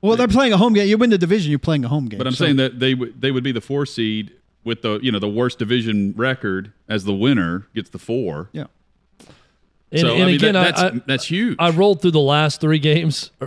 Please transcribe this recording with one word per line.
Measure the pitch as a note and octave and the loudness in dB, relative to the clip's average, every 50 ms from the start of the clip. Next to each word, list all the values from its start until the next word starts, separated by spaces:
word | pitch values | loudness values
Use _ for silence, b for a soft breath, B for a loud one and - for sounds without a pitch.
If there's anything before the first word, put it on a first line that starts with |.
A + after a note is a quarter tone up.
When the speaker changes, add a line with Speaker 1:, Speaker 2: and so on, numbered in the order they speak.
Speaker 1:
Well, | - G3 | 2 0
Speaker 2:
They | A3+ A3+ | 2 2
Speaker 1:
they're | B3 A#3 | 2 2
playing | F#3+ B3 C#4 B3 G#3+ | 4 4 4 4 4
a | F#3 | 4
home | G#3 B3 A3+ | 4 4 4
game. | G3+ G3+ G3 | 4 4 2
You | G#3 A3 | 4 4
win | A#3+ A#3+ | 4 4
the | A3 F#3+ | 4 2
division, | F3 E3 F#3+ A3 F3 D3 | 2 2 2 0 2 0
you're | D3 C#3 | -2 -2
playing | - - D#3+ D3 B2+ | 0 0 -2 0 0
a | A#2 | -2
home | C#3 D3+ C#3 A#2 | -2 -2 -2 -4
game. | G#2 G2+ | -6 -6
Speaker 2:
But | B2+ C3 | -4 -4
I'm | B2+ | -2
Speaker 1:
So | B2+ E3+ | 0 0
Speaker 2:
saying | D#3+ C#3+ C3+ | 2 2 2
that | C3 B2+ B2 B2 | 2 0 -2 -2
they | B2+ C3 C3 | 0 0 0
w-, | B2+ B2 A#2 A2+ B2+ | -2 -4 -8 -8 -4
they | A2+ C3+ | -4 -2
would | C3+ C3 B2 | -2 -2 -2
be | C3+ | -2
the | B2+ A#2 | -4 -6
four | - - C#3 C#3+ C#3+ | -6 -6 -6 -4 -4
seed | C#3 - - A2+ A2 G#2+ G#2+ G#2+ G2+ - _ _ _ _ _ _ | -6 -4 -4 -2 -2 -2 -4 -6 -8 -14 _ _ _ _ _ _
with | A2+ A#2 - - | -6 -6 -4 -2
the, | A2+ G#2 G#2 | -4 -4 -2
you | B2+ B2+ | -2 -2
know, | A2+ G#2 | -2 -2
the | G2 G#2 | -2 -4
worst | G#2 A2+ A#2+ B2 - - | -2 -2 -2 -2 -2 -4
division | A#2 G#2 A#2+ B2+ A2+ A2+ A2 G#2 G2+ G2 F#2+ | -2 0 0 0 0 0 0 0 0 -2 -2
record | G2+ A#2 C3 C3 B2+ - G#2+ F#2+ F#2+ G2 G#2 _ _ _ - | -2 -2 -2 -2 -4 -4 -6 -6 -6 -8 -10 _ _ _ -6
as | G#2 G#2+ F#2 | -6 -6 -4
the | G2+ G2+ | -4 -4
winner | G2 G#2 C3 C#3+ A2+ F2+ E2 E2+ F#2 G2+ _ _ | 0 0 0 2 0 0 -2 -4 -6 -10 _ _
gets | A2 F#2+ _ | -10 -10 _
the | _ F2 | _ -20
four. | - - A2+ C3 B2 F#2 D2+ D2 E2 G2+ | -10 -6 -6 -4 -4 -6 -8 -8 -12 -12
Speaker 1:
Yeah. | _ D3+ D3 - _ _ _ _ _ _ _ _ _ _ b b b b b b b b b _ _ _ _ _ | _ -14 -14 -14 _ _ _ _ _ _ _ _ _ _ b b b b b b b b b _ _ _ _ _
Speaker 3:
And, | - D3+ | -2 0
Speaker 2:
So, | E3+ A#2+ A#2 | 0 2 2
Speaker 3:
and | B2 F#3 | 4 4
Speaker 2:
I | F#3 | 4
mean, | F3+ | 4
Speaker 3:
again, | - G3+ G#3+ G3+ | 4 2 2 4
Speaker 2:
that, | F#3 F3+ E3+ E3 E3+ | 4 2 2 2 0
Speaker 3:
I, | F3+ | -2
Speaker 2:
that's, | F3+ A2 B2 | -2 -2 -4
Speaker 3:
I, | - - | -4 -4
Speaker 2:
that's | C3+ C3 - | -4 -4 -2
huge. | - E3 F3+ A3+ B3 E3 - | -4 -4 -2 -2 -4 -2 0
Speaker 3:
I | E3 F3 | 0 0
rolled | E3 D#3+ F#3+ G#3 G3+ D#3+ | 2 4 4 2 2 2
through | - F3+ | 2 2
the | E3 D#3 | 2 4
last | C#3+ C3+ C#3+ D3 D#3 D3+ C#3+ - | 2 4 2 2 2 0 -2 -2
three | - D#3 D#3 D#3 | 0 0 0 2
games | C#3+ D#3 D3+ E3 E3 D#3+ C#3 - - - _ _ | 2 2 2 2 0 -2 -4 -4 -8 -12 _ _
e-, | C3+ | -14